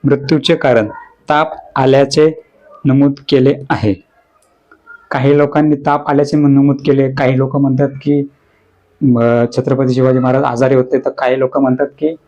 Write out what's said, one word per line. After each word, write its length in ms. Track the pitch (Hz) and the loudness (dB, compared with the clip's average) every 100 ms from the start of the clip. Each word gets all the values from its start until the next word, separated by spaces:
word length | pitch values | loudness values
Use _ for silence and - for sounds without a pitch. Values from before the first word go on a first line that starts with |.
मृत्यूचे 520 | 143 143 135 156 143 | 0 -2 0 -2 0
कारण 320 | 165 135 117 107 - - _ - | 0 2 0 -2 -10 -20 _ -2
ताप 220 | 151 156 - - | -2 -2 -6 -10
आल्याचे 560 | - 131 135 139 151 156 156 _ _ _ - | -2 2 2 2 2 0 0 _ _ _ -6
नमूद 280 | 139 135 143 139 - | 0 2 2 0 0
केले 240 | 139 131 - - | 2 2 0 -6
आहे. 240 | 131 107 92 _ _ _ _ _ _ _ _ _ - _ | -4 -2 -4 _ _ _ _ _ _ _ _ _ -20 _
काही 260 | 131 139 143 | -2 2 2
लोकांनी 380 | 147 151 151 | 2 0 0
ताप 320 | 143 143 143 147 | 0 -2 -2 0
आल्याचे 300 | 143 143 151 | -2 0 0
म-, 100 | 147 | 2
नमूद 280 | 139 139 139 | 4 2 0
केले. 260 | 147 139 135 | 0 0 0
काही 260 | 135 131 131 | 0 0 0
लोक 180 | 135 | -2
म्हणतात 340 | 143 139 131 143 139 | -2 -2 0 -2 -4
की, 200 | 143 143 139 _ _ _ _ _ _ _ | -2 -2 -4 _ _ _ _ _ _ _
म, 420 | 135 120 117 120 120 131 | 0 2 2 2 0 -2
छत्रपती 360 | 131 131 127 | -2 -2 0
शिवाजी 260 | 127 131 127 | 2 2 2
महाराज 240 | 127 131 | 0 0
आजारी 320 | 139 120 131 | -2 0 0
होते, 240 | 135 127 135 | 2 0 -4
तर 100 | 139 | -4
काही 300 | - 127 135 | -4 -2 -2
लोक 180 | 127 143 | -2 -2
म्हणतात 300 | 135 127 143 _ | -2 -2 -4 _
की 160 | 151 165 | -6 -6